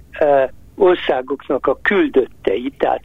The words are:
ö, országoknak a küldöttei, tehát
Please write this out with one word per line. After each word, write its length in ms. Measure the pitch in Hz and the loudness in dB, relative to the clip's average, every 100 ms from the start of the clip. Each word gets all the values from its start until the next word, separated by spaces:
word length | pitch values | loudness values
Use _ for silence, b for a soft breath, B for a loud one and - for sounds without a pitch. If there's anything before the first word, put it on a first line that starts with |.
| - - | -14 -2
ö, 240 | 151 139 127 - - - | 2 2 0 -6 -14 0
országoknak 920 | 185 175 - 135 131 139 - 135 - | 2 2 0 -4 -4 -8 -4 -4 -2
a 120 | 127 | -2
küldöttei, 920 | - 202 147 131 117 - - 101 131 - | -2 0 2 2 0 -4 -4 -4 -6 -4
tehát 240 | 139 123 | -2 -2